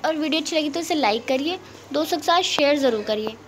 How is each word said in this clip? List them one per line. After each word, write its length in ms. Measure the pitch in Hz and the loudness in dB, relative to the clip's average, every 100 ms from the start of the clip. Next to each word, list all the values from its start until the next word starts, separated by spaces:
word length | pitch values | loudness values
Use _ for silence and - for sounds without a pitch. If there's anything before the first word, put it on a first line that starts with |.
और 120 | 311 320 | -2 -2
वीडियो 240 | 302 311 | 0 -2
अच्छी 160 | 311 320 | 0 -2
लगी 140 | 302 | -2
तो 100 | 302 | -4
इसे 140 | 330 | -2
लाइक 300 | 330 233 220 | 0 2 0
करिए, 340 | 240 262 285 370 - - - | -2 -2 -2 -6 -10 -20 -6
दोस्तों 240 | 285 311 339 | -2 0 0
के 60 | |
साथ 200 | - 349 | 2 2
शेयर 360 | 370 - 285 294 | 2 2 4 4
ज़रूर 240 | 269 220 | 2 0
करिए। 260 | 208 214 214 226 | -2 -4 -4 -8